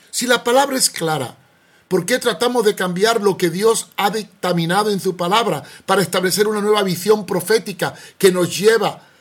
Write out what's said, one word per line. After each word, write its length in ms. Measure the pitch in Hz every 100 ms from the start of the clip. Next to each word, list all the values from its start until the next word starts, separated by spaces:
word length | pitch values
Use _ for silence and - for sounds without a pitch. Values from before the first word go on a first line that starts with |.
| _
Si 140 | - 240
la 180 | 233
palabra 320 | 240 254 277 262
es 140 | -
clara, 460 | - 160 151 117 - _ _ _ _ -
¿por 180 | 180 175
qué 120 | 247
tratamos 460 | 233 - 247 247
de 120 | 208 202
cambiar 440 | 185 180 220 233
lo 160 | 202 175
que 140 | 175
Dios 380 | 175 220 208 - -
ha 140 | 202
dictaminado 800 | 214 - _ 180 175 165 190 214
en 100 | 196
su 160 | 190 180
palabra 480 | 175 220 214 147 - - -
para 160 | 196
establecer 440 | 180 190 180 180 214
una 140 | 214
nueva 240 | 208 214
visión 420 | 196 175 202 214 180
profética 680 | 180 175 226 208 175 143 - - -
que 140 | 190
nos 260 | 180 170 151
lleva 520 | 208 226 180 - - _